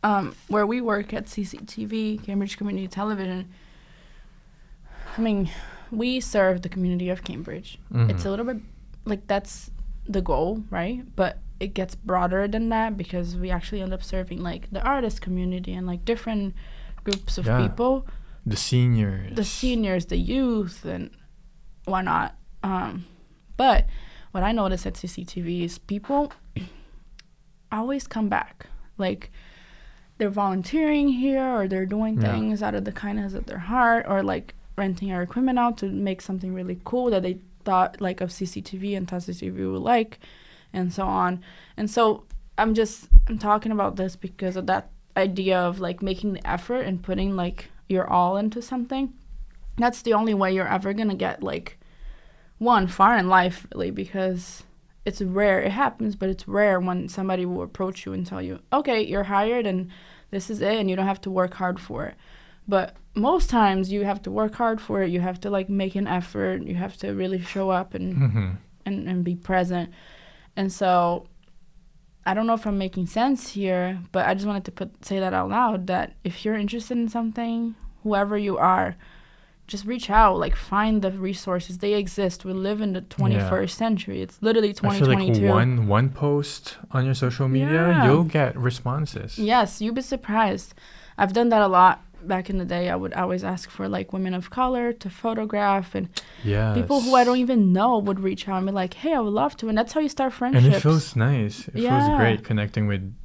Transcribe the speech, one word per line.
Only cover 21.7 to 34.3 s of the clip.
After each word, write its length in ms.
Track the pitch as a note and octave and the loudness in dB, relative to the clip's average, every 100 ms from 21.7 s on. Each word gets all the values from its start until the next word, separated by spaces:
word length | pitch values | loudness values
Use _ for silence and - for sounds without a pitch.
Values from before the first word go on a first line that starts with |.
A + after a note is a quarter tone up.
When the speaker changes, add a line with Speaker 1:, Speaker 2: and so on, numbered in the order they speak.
| - | -14
Speaker 1:
whatnot. 500 | - F#3+ F#3 E3 - - - - | -4 -2 0 0 0 -8 -20 -8
Um, 420 | G3 F#3 F#3 G2+ F3 - - - _ - | -4 -4 -4 -8 -12 -20 -20 -20 _ 2
but 300 | C4 G#3+ - - - - - | 6 6 4 0 -12 -16 -10
what 120 | F#3+ | -2
I 100 | F#3+ | 0
notice 340 | A3+ G3 F#3 F#3+ | 0 0 -2 -4
at 100 | F3+ | -8
C 100 | F3+ | -10
C 180 | F3+ | -10
T 160 | F3+ F#3 | -10 -8
V 220 | E3+ F3+ | -6 -4
is 140 | E3+ - | -4 -8
people 540 | - G3+ G3+ C#4+ - - - - | -8 -8 -2 0 0 -6 -12 -12
<clears throat> 60 | F3+ - - - - - - _ _ _ _ | -12 -16 -20 -20 -20 -20 -20 _ _ _ _
always 340 | G#3+ A#3 C#4 - | -6 -2 -4 -4
come 220 | A3+ G#3 | -4 0
back. 380 | G3 - - - - - - | 0 -2 -12 -16 -14 -14 -4
Like, 340 | F#3+ F#3+ - - - - - - - - - - | -4 -4 -10 -18 -20 -20 -20 -20 -20 -20 -20 -4
they're 120 | G#3 | -2
volunteering 760 | G3+ G3+ F#3+ F3+ D#4 D#4 D4 C#4+ | 0 0 0 -2 0 2 4 4
here 340 | B3 C4+ C4+ C4 | 2 2 2 2
or 220 | A#3+ G3 | 0 0
they're 180 | F#3+ F#3+ | 0 -2
doing 340 | G#3 A3 G#3+ | -2 0 2
Speaker 2:
Yeah. 120 | D#3 | 2
Speaker 1:
things 300 | G3+ G#3+ G#3 | 2 0 0
out 120 | G#3 | -2
of 100 | G3+ | -2
the 80 | G3 | -4
kindness 420 | F#3 G#3 G#3 G3+ | -6 -6 -4 -4
of 120 | F#3+ - | -6 -8
their 120 | F#3 | -8
heart 480 | F3 B3 A#3 A#3 - | -4 2 4 4 2
or, 140 | G3 | 0
like, 320 | G3 | 0